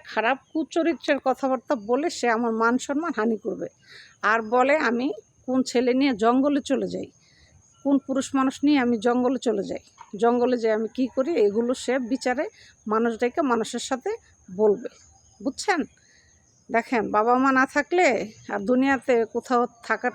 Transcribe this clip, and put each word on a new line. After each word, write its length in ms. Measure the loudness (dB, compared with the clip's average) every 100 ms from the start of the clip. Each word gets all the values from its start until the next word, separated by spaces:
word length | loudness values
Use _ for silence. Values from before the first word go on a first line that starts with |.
খারাপ 320 | -4 -2 0 -2 _
কুচরিত্রের 640 | -6 -4 0 0 -2 -2 0
কথাবার্তা 500 | 0 -2 0 -2 -2
বলে 340 | -4 0 -2 -2
সে 160 | -2 -2
আমার 220 | 0 0
মান 220 | 0 2 0
সম্মান 340 | -2 -4 -4 -2
হানি 200 | -2 -2
করবে। 320 | -4 -8 -10 _ _ -20 -20 _
আর 160 | 0 0
বলে 320 | 2 2 4 2
আমি 300 | 2 0 -2 -6 _ _ -4
কোন 120 | -2
ছেলে 300 | 0 0 2
নিয়ে 180 | 2 2
জঙ্গলে 460 | 2 2 4 2 0
চলে 280 | 0 -2 -2
যাই, 200 | -6 -10 _ _ _ _ _ _ _
কোন 120 | 0 0
পুরুষ 280 | 0 -4 -2
মানুষ 200 | 0 -2 0
নিয়ে 140 | 2 4
আমি 180 | 2 2
জঙ্গলে 400 | 2 2 0 0
চলে 260 | -2 -2
যাই, 180 | -4 -8 _ _ -16 0
জঙ্গলে 400 | 2 4 2 2
যেয়ে 160 | 2
আমি 140 | 0 -2
কি 100 | -2 -4
করি, 260 | -2 -2 2
এগুলো 360 | 2 2 -2
সে 200 | -2 -2 -4
বিচারে 460 | -2 -4 -2 -4 -6 _ -20 _ -2
মানুষ 260 | 0 0 0
ডেকে 240 | -2 0
মানুষের 380 | 0 0 -2 -6
সাথে 300 | -6 -6 -4 -8 _ _ -14
বলবে, 400 | 0 2 2 -4 -16 -20 _ _ _
বুঝছেন? 400 | -8 -6 -2 -2 -2 _ _ _ _ _ _ _ -4
দেখেন, 320 | -4 -2 -2 0
বাবা 220 | 0 2 2
মা 120 | 4
না 120 | 2 2
থাকলে 400 | 0 -2 2 2 2 -4 -12 -8
আর 120 | -6
দুনিয়াতে 540 | 0 2 2 0 0 0
কোথাও 380 | 0 -4 -2 0 0 _
থাকার 300 | -6 -4 -4